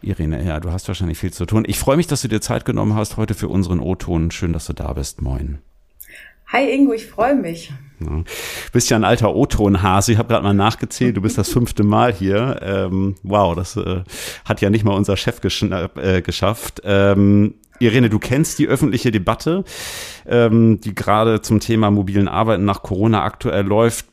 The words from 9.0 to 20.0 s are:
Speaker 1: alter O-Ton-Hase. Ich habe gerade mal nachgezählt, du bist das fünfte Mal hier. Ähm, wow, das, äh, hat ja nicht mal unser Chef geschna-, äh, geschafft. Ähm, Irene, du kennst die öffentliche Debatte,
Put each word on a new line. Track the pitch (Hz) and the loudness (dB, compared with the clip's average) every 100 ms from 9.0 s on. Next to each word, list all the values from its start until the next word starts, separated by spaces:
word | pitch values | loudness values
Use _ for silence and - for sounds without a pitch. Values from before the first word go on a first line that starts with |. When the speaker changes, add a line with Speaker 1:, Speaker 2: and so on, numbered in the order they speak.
Speaker 1:
alter | 98 110 107 80 | 4 4 2 2
O-Ton-Hase. | 139 - 104 98 98 95 98 | 0 2 4 4 4 2 4
Ich | 110 | 2
habe | 117 | 2
gerade | 113 | 0
mal | 92 98 | 2 2
nachgezählt, | 101 - 113 - 123 101 | 2 0 -8 -2 0 0
du | |
bist | 101 - | -2 -2
das | 101 | 0
fünfte | 127 120 - | 0 0 2
Mal | 104 107 120 | 2 4 2
hier. | 101 95 98 127 - | 0 0 0 0 -4
Ähm, | - 98 95 95 95 95 | -4 -4 -2 -2 -2 -4
wow, | 95 104 95 85 | -2 2 2 0
das, | 92 - | -4 -6
äh, | 87 92 90 - - - | -4 -6 -8 -12 -12 -14
hat | - 107 | -6 0
ja | 101 | 2
nicht | 107 | 2
mal | 104 98 | 2 0
unser | 101 98 | 0 0
Chef | - - | -2 -4
geschna-, | 98 - 107 92 87 - | -4 -2 -2 -2 -6 -4
äh, | 82 92 | 0 0
geschafft. | 87 - 92 110 - - | 0 -2 -2 -2 -8 -12
Ähm, | - 98 98 98 101 101 104 - _ _ | -2 2 4 4 6 4 2 -2 _ _
Irene, | 120 113 120 | 2 4 4
du | 104 | 2
kennst | - 131 165 - | 0 0 0 0
die | 147 | 0
öffentliche | 135 147 120 127 | 2 0 0 0
Debatte, | 107 90 113 - 180 196 - - - | 0 -2 -2 -2 -4 -4 -10 -12 -12